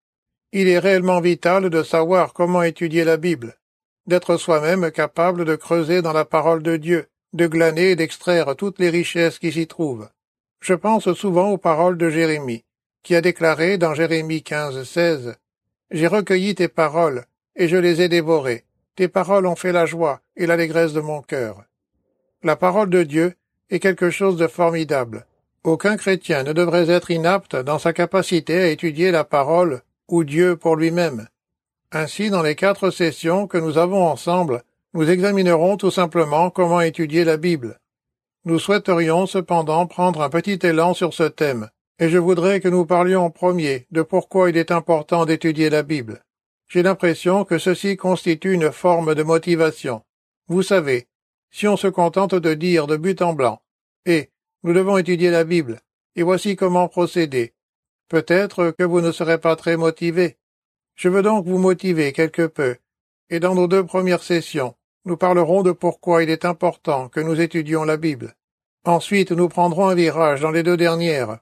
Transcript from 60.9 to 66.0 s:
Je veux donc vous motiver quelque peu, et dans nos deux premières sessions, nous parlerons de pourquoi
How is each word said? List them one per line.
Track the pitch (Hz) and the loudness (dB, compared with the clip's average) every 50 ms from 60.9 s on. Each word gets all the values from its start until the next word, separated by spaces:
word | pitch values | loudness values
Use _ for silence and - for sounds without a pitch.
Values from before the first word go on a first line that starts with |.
| _ - | _ -4
Je | - 180 | -2 0
veux | 185 202 | 2 2
donc | 196 214 220 214 165 | 2 2 2 0 0
vous | 180 185 185 | 0 0 2
motiver | 185 185 185 170 - 185 175 156 147 139 135 | 2 2 2 0 0 -2 0 0 0 0 0
quelque | - 160 156 - - 165 | 0 -2 0 0 -2 -2
peu, | 160 - - 143 123 123 - _ _ _ _ _ _ _ _ _ _ | -2 -2 -2 -2 -2 -4 -6 _ _ _ _ _ _ _ _ _ _
et | 170 170 | -4 -2
dans | 170 185 185 | 0 0 2
nos | 180 180 | 2 2
deux | 170 190 196 180 | 2 2 0 0
premières | 165 - 185 185 185 180 170 - | 0 -2 -2 0 0 0 -2 0
sessions, | - 175 165 160 - - 151 127 120 - _ _ _ _ _ _ | -2 -2 -2 -2 -4 -6 -6 -6 -6 -8 _ _ _ _ _ _
nous | 180 170 - | -8 -4 0
parlerons | 185 180 180 175 165 151 180 202 185 | 0 2 4 2 2 2 2 2 2
de | 180 165 | 0 0
pourquoi | - - 175 165 - | 0 -2 -4 -4 -4